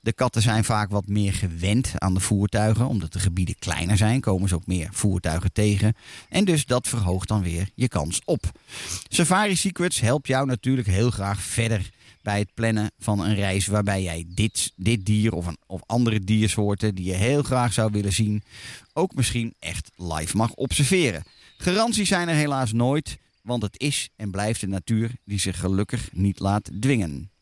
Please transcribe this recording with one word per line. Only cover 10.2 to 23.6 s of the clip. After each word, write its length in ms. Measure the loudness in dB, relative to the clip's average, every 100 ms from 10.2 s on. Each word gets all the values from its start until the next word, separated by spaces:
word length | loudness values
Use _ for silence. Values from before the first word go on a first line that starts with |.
| 0
jou 180 | 0 0
natuurlijk 420 | 0 0 0 2
heel 240 | 2 2
graag 300 | 0 -4 -4
verder 480 | -2 0 0 0 -4 _ -20 _ -2
bij 100 | -2
het 140 | -2
plannen 380 | -2 0 0 -2 _
van 200 | -2 0
een 160 | 2 0
reis 320 | 2 0 0
waarbij 360 | 0 0 0
jij 220 | -2 -6 -6
dit, 440 | -2 0 0 -6 -2
dit 300 | 0 0 2
dier 280 | 2 2
of 120 | 0 -6
een, 120 | -8 _
of 140 | -14 -2
andere 340 | 0 2 0
diersoorten 760 | 2 2 2 2 0 0 -2 -2
die 100 | -4
je 80 |
heel 300 | 0 2 2
graag 300 | 0 0 0
zou 180 | 0 0
willen 220 | 0 -2
zien, 300 | 0 0 0 -6 -18 -18 -18 -10
ook 220 | -4 -2 0
misschien 380 | -2 -2 -4 -8
echt 320 | -8 -8 -10 -10
live 420 | -6 -4 -2 0
mag 160 | 0
observeren. 680 | -2 -4 0 2 4 2 -2 -12 _ -20 _
Garanties 500 | 0 2 2 0 2
zijn 200 | 0 2
er 80 | 2
helaas 360 | 2 0 0
nooit, 460 | 2 2 2 -4 -14 _ _
want 200 | -6 -4